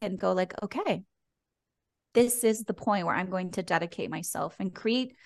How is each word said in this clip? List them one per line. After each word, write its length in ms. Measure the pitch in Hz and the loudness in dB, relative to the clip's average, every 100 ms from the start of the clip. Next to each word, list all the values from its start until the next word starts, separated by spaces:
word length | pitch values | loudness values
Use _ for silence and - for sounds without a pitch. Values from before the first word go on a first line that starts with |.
and 160 | 208 185 | -4 -2
go 140 | 185 | 0
like, 180 | 185 185 - | 2 0 -2
"Okay, 420 | 202 262 392 180 196 _ _ _ _ _ _ _ _ _ _ | -6 -2 0 -2 -4 _ _ _ _ _ _ _ _ _ _
this 300 | - 240 247 | 4 4 4
is 200 | 226 220 | 2 2
the 100 | 220 | -2
point 320 | 202 - 202 170 | -4 0 0 2
where 80 | |
I'm 160 | - 185 | 0 0
going 220 | 185 185 | -2 -4
to 100 | 180 | -4
dedicate 480 | 175 170 170 - - | 0 0 0 -4 -6
myself," 460 | 160 170 - 160 - | -6 -6 -4 -6 -4
and 160 | 190 | -8
create 420 | 180 220 240 254 - | -4 0 0 0 -8